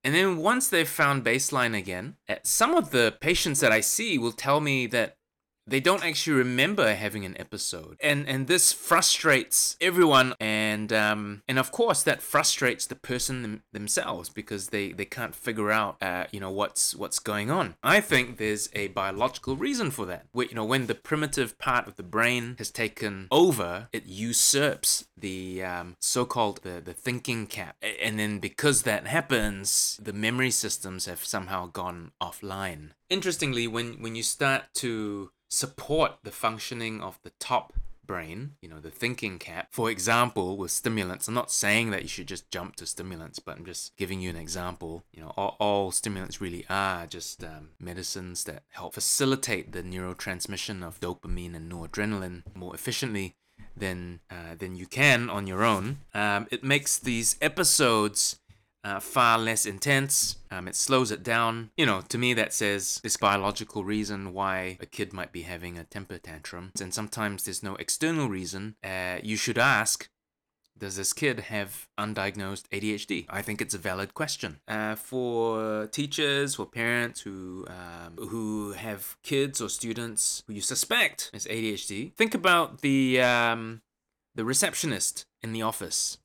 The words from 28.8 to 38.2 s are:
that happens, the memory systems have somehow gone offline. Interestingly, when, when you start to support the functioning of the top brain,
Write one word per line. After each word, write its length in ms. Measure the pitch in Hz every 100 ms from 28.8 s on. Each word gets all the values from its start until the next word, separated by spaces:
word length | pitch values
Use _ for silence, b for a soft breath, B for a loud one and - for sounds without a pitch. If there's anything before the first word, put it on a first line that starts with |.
that 220 | 123 104 101
happens, 960 | 151 - 127 107 98 98 - - -
the 120 | 107
memory 380 | 101 110 123 127
systems 560 | - - - 95 92 92
have 180 | 85 -
somehow 400 | 104 92 95 90
gone 480 | 98 90 87 82 _
offline. 680 | 87 - 101 95 95 78 76 _ _
Interestingly, 580 | 190 185 160 147 120 117
when, 340 | 113 117 117
when 140 | 113 113
you 80 |
start 400 | 113 - 139 135 - -
to 560 | 123 113 104 101 95 _ _
support 680 | - 135 - - 156 139 -
the 80 | 107
functioning 720 | - 113 110 - 120 113 110
of 160 | 95 -
the 80 | - _
top 320 | - 120 - - - - -
brain, 460 | 92